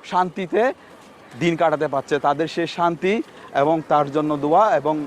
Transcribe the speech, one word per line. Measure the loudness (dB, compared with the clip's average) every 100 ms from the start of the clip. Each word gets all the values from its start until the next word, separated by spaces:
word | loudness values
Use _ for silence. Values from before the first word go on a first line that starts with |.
| -2
শান্তিতে | -2 -2 -4 -4 0 0 -2 -18 -20 -20 -20 -20 -4
দিন | -2 2
কাটাতে | 2 2 0
পারছে। | -2 -2 0
তাদের | 0 0 -2
সে | -2 -4
শান্তি | 0 -2 0 -2 -2 -4 -16 -4 0
এবং | 2 0 2
তার | 0 2
জন্য | -2 -2 -2
দোয়া | 2 4 4 2
এবং | 0 -4